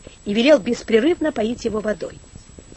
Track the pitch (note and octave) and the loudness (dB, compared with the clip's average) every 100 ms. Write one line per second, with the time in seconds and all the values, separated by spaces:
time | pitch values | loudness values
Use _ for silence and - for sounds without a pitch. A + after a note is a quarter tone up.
0 | - - - G3+ B3+ C#4+ F#3+ A#3 - A3 | -20 -14 -4 2 6 4 4 -6 0 2
1 | C#4+ F4 D4+ A#3+ A3 A#3+ A3+ G#3 G#3+ G#3 | 2 0 -2 -2 -4 -4 -4 -4 -4 -6
2 | - - - - - - - | -8 -14 -20 -20 -20 -20 -20